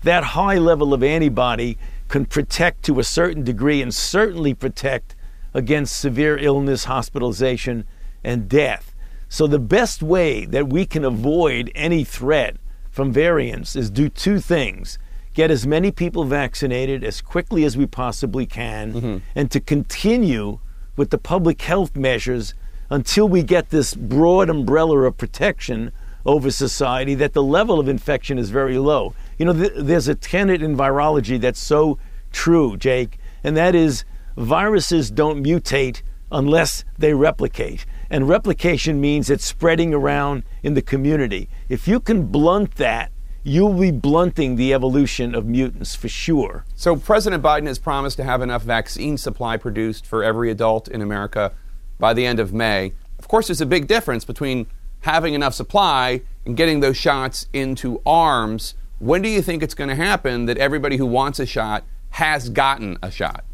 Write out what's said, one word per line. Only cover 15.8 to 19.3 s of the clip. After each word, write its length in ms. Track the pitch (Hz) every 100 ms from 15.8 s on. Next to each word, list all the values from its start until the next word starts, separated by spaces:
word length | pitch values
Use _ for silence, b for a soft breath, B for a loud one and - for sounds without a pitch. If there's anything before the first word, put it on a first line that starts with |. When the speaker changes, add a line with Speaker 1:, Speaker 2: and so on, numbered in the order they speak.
| 190
Speaker 1:
people 340 | - 175 160
vaccinated 800 | 143 143 131 - 139 123 131 135
as 160 | 117 -
quickly 440 | - 165 143 180
as 120 | 151 120
we 100 | 143
possibly 600 | - 127 110 131 131 123
can, 460 | - 117 107 107
Speaker 2:
Mm-hmm. 220 | 113 117 98 b